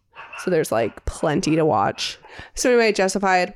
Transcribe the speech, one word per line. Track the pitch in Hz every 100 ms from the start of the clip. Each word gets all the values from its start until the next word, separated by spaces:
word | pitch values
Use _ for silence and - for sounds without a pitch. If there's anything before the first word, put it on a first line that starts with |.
| _ - - -
So | -
there's, | 165 143
like, | 113 113 - -
plenty | - 165 156 - 160
to | 156
watch. | 107 101 - - - - - - -
So | 269
anyway, | 240 226
Justified, | 202 190 196 196 185 180